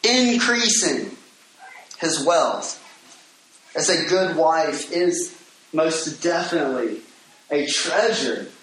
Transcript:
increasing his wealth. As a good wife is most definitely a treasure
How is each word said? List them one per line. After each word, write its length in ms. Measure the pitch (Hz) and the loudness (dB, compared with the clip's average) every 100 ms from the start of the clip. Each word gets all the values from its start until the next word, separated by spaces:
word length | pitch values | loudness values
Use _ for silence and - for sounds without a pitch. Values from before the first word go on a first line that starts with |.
increasing 1120 | 233 254 247 240 240 240 233 - 165 - - - - _ _ _ - - - - | 4 4 4 2 2 2 2 2 0 -2 -4 -12 -20 _ _ _ -20 -20 -20 -6
his 260 | 160 156 | -4 0
wealth. 540 | 143 170 123 - - - - - - - - _ _ - - | 2 2 2 -2 -8 -14 -18 -20 -20 -20 -20 _ _ -20 -10
As 140 | 156 151 | -4 0
a 200 | 170 160 | 0 2
good 280 | 180 175 156 | 0 2 2
wife 560 | 170 160 156 143 - | 2 4 0 -2 -4
is 440 | 170 175 - - - - - - | 0 0 0 -6 -12 -20 -20 -6
most 500 | 156 165 160 151 - | 0 0 0 -6 -4
definitely 760 | 170 170 - 170 139 127 113 104 - - - - _ | -2 -2 0 -2 0 -2 -4 -6 -14 -20 -20 -20 _
a 160 | 147 - | -2 0
treasure 840 | - 170 190 226 139 127 110 - - | -2 0 2 2 0 -2 -4 -10 -16